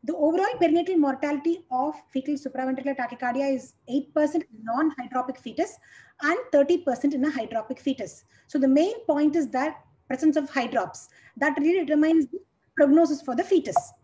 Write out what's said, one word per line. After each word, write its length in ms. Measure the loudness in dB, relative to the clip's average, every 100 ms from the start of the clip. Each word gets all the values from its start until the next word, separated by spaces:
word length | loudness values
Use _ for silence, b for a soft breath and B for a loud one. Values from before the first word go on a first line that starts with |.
The 120 | -8 0
overall 380 | 0 2 0 2
perinatal 380 | 2 2 2 2
mortality 640 | 2 0 -4 -2 -2 -4 -4
of 240 | -4 -4 -6 _
fetal 220 | -8 -4
supraventricular 640 | -6 -6 -6 -4 -4 -4 -6
tachycardia 580 | -8 -6 -4 -2 -2
is 200 | -2 -6 _ -6
eight 240 | -4 -2
percent 320 | 0 0 0 -6 -14
non-hydropic 760 | -6 0 0 -2 -6 -6 -6 -8
fetus 380 | -10 -6 -6 -6 b b b b
and 160 | -2 -2 2
thirty 280 | 2 4 2
percent 360 | 0 -2 -2
in 100 | 0
a 60 | -2
hydropic 480 | -2 -4 -6 -6 -8
fetus. 460 | -6 -4 -8 -14 _ b b
So 100 | 0
the 100 | 4
main 360 | 4 4 0 -2
point 300 | 2 2 2
is 120 | -2
that 340 | -2 -4 -6 _ _ _
presence 280 | 0 2 2
of 140 | 0
hydrops 580 | -4 -2 -2 -4 -8 -20 b b -2
that 200 | -2 2
really 260 | 2 2
determines 420 | 2 2 4 4 2
the 140 | -6 -16 _ _ 2
prognosis 460 | 6 6 4 0
for 140 | -4 -4
the 80 |
fetus. 480 | 2 0 2 -4 -4 _